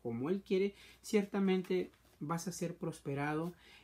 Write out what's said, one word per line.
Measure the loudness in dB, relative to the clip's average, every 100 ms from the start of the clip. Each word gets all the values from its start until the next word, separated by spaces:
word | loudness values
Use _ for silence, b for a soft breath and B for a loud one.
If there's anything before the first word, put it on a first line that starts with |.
como | -4 -2 0
Él | -2
quiere, | 0 2 2 B B B
ciertamente | 0 2 2 2 4 4 2 0 -2 -8 _ -10
vas | -4 -4 -4
a |
ser | -4 -4
prosperado | -4 -6 -6 -4 -2 -2 -2 -4 -8 B B